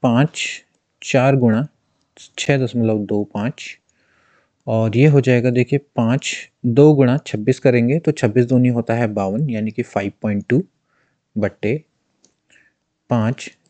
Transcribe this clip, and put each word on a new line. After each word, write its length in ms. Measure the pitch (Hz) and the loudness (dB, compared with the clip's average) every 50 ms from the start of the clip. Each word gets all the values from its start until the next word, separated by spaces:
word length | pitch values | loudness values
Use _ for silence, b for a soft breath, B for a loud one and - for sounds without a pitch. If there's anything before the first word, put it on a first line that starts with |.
| - | -2
पाँच 400 | 127 117 123 143 156 - - - - - - - _ _ _ _ _ _ _ - | 0 2 2 0 0 -2 -8 -10 -10 -12 -14 -18 _ _ _ _ _ _ _ -6
चार 340 | - - 131 123 135 139 | -2 0 2 2 2 2
गुणा 300 | 131 123 117 107 113 143 151 _ _ _ _ _ _ _ _ _ - - - _ - | 2 2 2 2 0 -2 -6 _ _ _ _ _ _ _ _ _ -20 -20 -18 _ -6
छः 200 | - - 143 135 | -2 -2 0 0
दशमलव 400 | 131 113 - 120 113 110 110 107 | -2 -2 -2 -2 0 0 0 -2
दो 220 | 104 95 107 104 104 | -2 -4 -4 -4 -4
पाँच, 380 | - - 104 104 135 - - - - - - _ _ _ _ _ _ _ _ _ _ _ _ _ _ _ _ _ | -4 -6 -6 -6 -6 -8 -10 -14 -20 -20 -20 _ _ _ _ _ _ _ _ _ _ _ _ _ _ _ _ _
और 300 | - 113 113 113 113 107 | -4 -2 -2 -2 0 2
ये 100 | 120 139 | 4 4
हो 140 | 156 143 139 | 6 6 4
जाएगा 300 | 123 131 123 120 117 127 120 | 4 4 2 2 2 0 0
देखिए 260 | 123 120 - 143 143 - _ _ | 0 0 0 -2 -2 -4 _ _
पाँच, 380 | - 117 113 123 143 - - - - - - _ _ - | -2 0 0 0 -2 -4 -6 -10 -12 -14 -18 _ _ -4
दो 260 | 123 113 139 147 151 151 | 0 4 6 6 6 6
गुणा 220 | 139 135 120 127 151 - | 6 4 2 2 0 -2
छब्बीस 320 | - - 104 104 127 127 - | -6 -8 -4 -2 -2 -2 2
करेंगे 380 | - 135 123 120 117 120 143 165 | 2 2 2 2 2 2 0 0
तो 140 | - - 113 | -2 -2 -2
छब्बीस 340 | - - 117 104 127 120 | -2 -2 0 0 0 0
दूनी 220 | 120 135 123 123 123 | 2 2 2 2 2
होता 240 | 120 117 113 - 113 | 0 0 -2 -2 -2
है 120 | 117 120 107 | -2 -2 -2
बावन, 420 | 104 104 98 95 98 117 156 139 | -2 -2 -4 -2 -2 -2 -4 -4
यानी 200 | 117 107 110 110 | -4 -4 -4 -4
कि 120 | 107 - 120 | -6 -6 -8
फ़ाइव 280 | - - 101 98 101 - _ - | -6 -6 -6 -6 -6 -8 _ -6
पॉइंट 240 | 110 104 101 - - | -4 -4 -4 -2 -2
टू 140 | 117 156 196 - _ _ _ _ _ _ _ _ _ _ _ _ _ | -2 -2 -2 -4 _ _ _ _ _ _ _ _ _ _ _ _ _
बट्टे 460 | 110 104 98 - _ - 104 131 156 - _ _ _ _ _ _ _ _ _ _ _ _ b b b b b b b _ _ _ _ _ - | -6 -6 -6 -6 _ -6 -4 -4 -6 -8 _ _ _ _ _ _ _ _ _ _ _ _ b b b b b b b _ _ _ _ _ -4
पाँच, 400 | 120 117 107 113 131 - - - - _ _ | -4 -2 -2 -2 -4 -6 -10 -18 -20 _ _